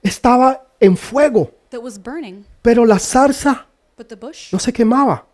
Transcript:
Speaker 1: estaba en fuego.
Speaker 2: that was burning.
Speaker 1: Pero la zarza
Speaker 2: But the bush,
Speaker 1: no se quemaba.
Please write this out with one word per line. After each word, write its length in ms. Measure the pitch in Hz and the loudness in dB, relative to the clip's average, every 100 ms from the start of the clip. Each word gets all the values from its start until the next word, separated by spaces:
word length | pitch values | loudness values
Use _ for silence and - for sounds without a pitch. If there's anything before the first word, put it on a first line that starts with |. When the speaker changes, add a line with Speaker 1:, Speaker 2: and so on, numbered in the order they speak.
Speaker 1:
estaba 600 | 196 - 247 247 262 262 _ _ | -6 -2 2 4 2 0 _ _
en 180 | 196 180 | 2 2
fuego. 540 | - 254 294 220 139 _ _ | -2 0 2 2 -2 _ _
Speaker 2:
that 100 | 247 | -16
was 220 | 247 202 | -16 -16
burning. 420 | 190 311 254 190 202 - | -14 -12 -14 -16 -20 -4
Speaker 1:
Pero 220 | 233 240 226 | 0 2 4
la 100 | 202 | 2
zarza 680 | - 254 277 277 285 262 - _ _ _ | 0 2 2 0 -2 -2 -8 _ _ _
Speaker 2:
But 120 | 226 | -20
the 80 | 208 | -20
bush, 360 | 269 330 - | -20 -20 -8
Speaker 1:
no 60 | 185 | -6
se 160 | - | -4
quemaba. 500 | - 220 254 277 135 _ | 0 0 2 0 -2 _